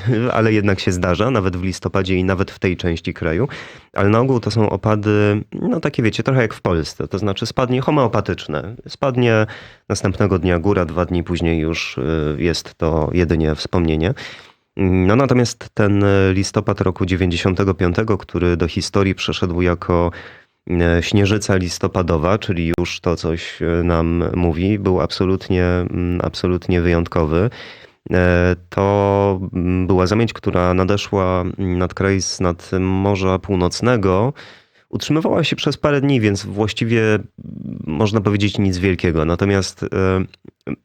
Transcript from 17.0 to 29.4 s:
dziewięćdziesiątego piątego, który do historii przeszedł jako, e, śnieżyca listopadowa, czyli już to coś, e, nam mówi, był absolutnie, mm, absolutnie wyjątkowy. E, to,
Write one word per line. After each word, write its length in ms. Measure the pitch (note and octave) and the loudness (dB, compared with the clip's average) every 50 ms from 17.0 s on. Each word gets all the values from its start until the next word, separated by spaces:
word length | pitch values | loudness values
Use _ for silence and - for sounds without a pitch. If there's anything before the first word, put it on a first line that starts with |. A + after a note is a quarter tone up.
| F#2+ | -2
dziewięćdziesiątego 680 | F2 F#2+ E2+ F#2+ F2+ E2+ E2+ - G2 F#2 F2 G2 F#2+ F#2 | -2 0 0 0 0 0 0 0 0 0 2 0 0 0
piątego, 440 | - F#2+ F2 F2 - A2 A2 G#2 F#2 | 0 0 0 2 0 0 0 -2 -4
który 400 | - - - F2 E2 F2 F2 E2 | -4 -6 -4 0 0 2 2 2
do 100 | F2 D#2+ | 0 -2
historii 480 | - G2+ - - - G2+ G2 G2 F#2 | -2 -4 -4 -2 0 0 0 0 0
przeszedł 460 | - - - - - - F2+ E2+ F2 | -2 -4 -4 -4 -2 -2 -2 0 0
jako, 500 | F2+ F2 F2 E2+ - - F2+ E2+ F2 E2+ - - - - - - - _ _ _ - - | 0 0 0 -2 0 0 2 2 2 0 -2 -6 -16 -20 -20 -20 -20 _ _ _ -8 -4
e, 320 | F2 F2 E2+ E2+ E2+ E2+ E2+ | 0 2 2 4 4 2 0
śnieżyca 520 | - - G#2 G2+ F#2+ G#2 G#2+ - - G2+ | 2 2 2 2 2 2 0 0 0 0
listopadowa, 840 | F#2 F#2 F2 - - - F#2 - G2 F2+ D#2+ F2 D#2+ D2+ F2 G2+ A2 | 0 0 -2 -6 -4 -4 -2 -2 0 0 2 0 2 2 2 0 0
czyli 340 | - - F#2+ E2+ E2+ E2 E2+ E2+ | 0 -2 -4 -2 0 -2 0 -2
już 200 | F2 - - - | -2 -4 -6 -6
to 160 | - F2+ E2+ | -2 -2 -2
coś, 460 | D#2+ - D#2+ D#2+ E2 - - - - | -2 -2 -4 -4 -4 -6 -10 -10 -6
e, 220 | E2+ E2+ E2+ E2+ E2+ | -4 -2 0 0 2
nam 400 | F2 E2+ E2 E2 E2 E2+ E2+ E2+ - - | 2 2 2 2 2 0 0 -2 -2 0
mówi, 440 | - F2 E2+ D#2 D#2+ F2+ F#2+ G#2+ G2+ | 0 0 0 0 0 0 0 0 0
był 220 | G2 G2 F#2 F2+ | 0 0 0 2
absolutnie, 640 | D2 F2 - - G2 F#2 F#2+ F#2 - - F#2+ F2+ F2+ | 0 -2 -2 -2 0 0 0 -2 -2 -2 0 2 2
mm, 540 | F2+ F2+ F2+ F2+ - - F2 F2 F2 F2+ F2+ - | 2 2 0 -2 -2 -2 -2 -2 -2 -2 -2 -2
absolutnie 580 | - - - - F#2 F2+ F2 - - F#2 F2 | -4 -4 -2 -2 0 0 0 0 0 0 2
wyjątkowy. 680 | E2+ F2 E2+ E2+ E2+ - - F2+ E2 D2 D#2 E2+ F#2+ A#2+ - - - - - - - - _ _ - - - | 2 2 2 2 0 0 0 0 0 2 2 0 0 0 -2 -6 -18 -18 -20 -20 -20 -20 _ _ -8 -2 0
E, 420 | F2+ F2+ F2+ F2+ F2 F2 F2+ F2+ F2 F2 - | 2 4 4 4 4 4 2 0 -2 -4 -8
to, 720 | - - G2 G2 G2+ G2+ G2+ G2+ G2 G2+ G2+ G2+ G2 F#2 | -2 0 0 2 2 2 2 2 2 2 2 2 0 -2